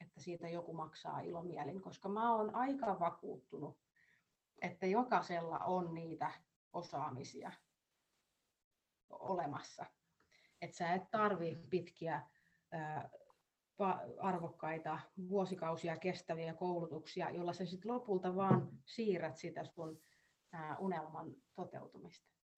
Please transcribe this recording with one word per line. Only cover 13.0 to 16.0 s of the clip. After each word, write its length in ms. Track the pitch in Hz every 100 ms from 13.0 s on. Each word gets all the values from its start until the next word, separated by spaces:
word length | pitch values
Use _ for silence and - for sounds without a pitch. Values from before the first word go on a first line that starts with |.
| - - - _ _ _ _ -
pa-, 380 | 196 175 - -
arvokkaita, 800 | 196 175 165 - 160 160 160 160 - - 180
vuosikausia 680 | 196 185 185 165 165 170
kestäviä 560 | 160